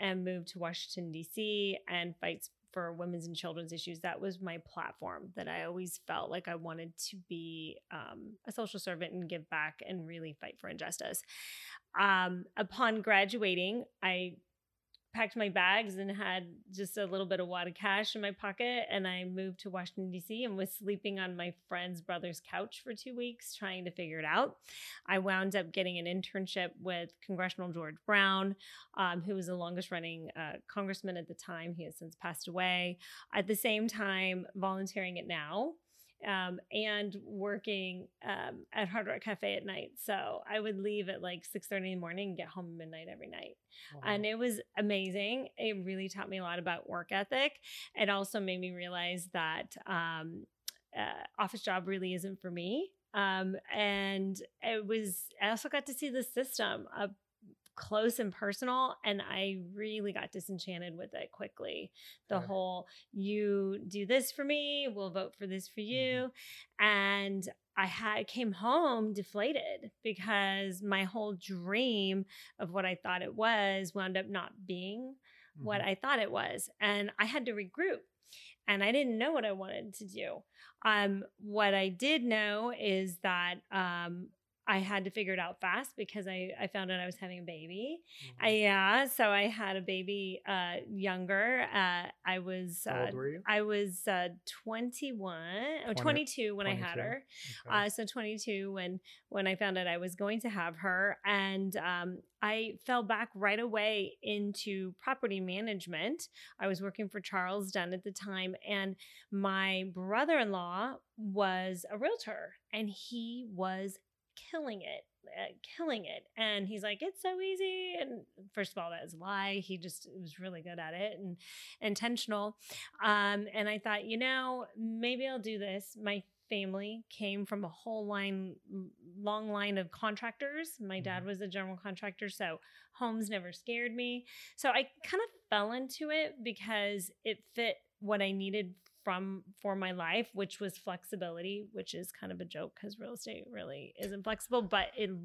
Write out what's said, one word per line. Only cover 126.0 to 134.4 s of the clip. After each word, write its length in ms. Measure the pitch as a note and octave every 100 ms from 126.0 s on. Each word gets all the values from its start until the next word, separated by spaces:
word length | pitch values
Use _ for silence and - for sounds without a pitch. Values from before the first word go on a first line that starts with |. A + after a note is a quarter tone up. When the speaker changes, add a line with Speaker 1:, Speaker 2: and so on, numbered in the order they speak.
Speaker 1:
My 220 | G#3 G3+ - _ -
family 540 | G#3 G3 F#3+ G3+ A3+ -
came 360 | - G#3 G3+
from 200 | G3+ G#3
a 40 | F3+
whole 380 | - - A3 G#3
line, 480 | G3+ G3 G3 F#3+ - -
l-, 180 | F#3+ F#3 - E3+ F3+
long 320 | G3+ G#3+ G#3+
line 280 | G#3 G3+ G3
of 120 | F3
contractors. 880 | - A3 G#3 A#3 - C#4 D4 D#4+ -
My 220 | G3+ F#3+
dad 200 | F#3+ F#3
Speaker 2:
Mm-hmm. 60 | F#3
Speaker 1:
was 140 | G3
a 80 | G3
general 280 | F#3+ F#3+ F#3
contractor, 520 | G3+ F#3 G#3 F#3 G3+
so 320 | - F#3 D#3+ - - -
homes 360 | - A#3+ A3+ G#3
never 240 | G#3 F3+
scared 400 | F3 - A#3 A#3+
me. 340 | A#3 B3 B3 A#3+ -